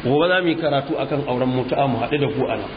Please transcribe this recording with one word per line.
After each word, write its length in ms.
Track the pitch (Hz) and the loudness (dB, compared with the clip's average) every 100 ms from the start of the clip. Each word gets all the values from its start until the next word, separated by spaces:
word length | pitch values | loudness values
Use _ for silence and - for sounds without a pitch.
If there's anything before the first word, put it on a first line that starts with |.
gobe 240 | 120 143 170 | 2 2 4
za 140 | 185 | 2
mu 60 | 180 | 2
yi 80 | 160 | 0
karatu 400 | 160 139 135 147 | 0 0 -2 -4
akan 300 | 135 147 127 | -2 -2 -2
auren 220 | 123 127 | 0 0
mutu'a, 380 | 127 120 - 139 | 0 0 0 2
mu 100 | 117 | 0
haɗu 180 | 117 147 | 0 0
da 100 | 139 | 0
ku 120 | 131 123 | 0 -2
a 80 | 110 | -2
nan. 160 | - | -6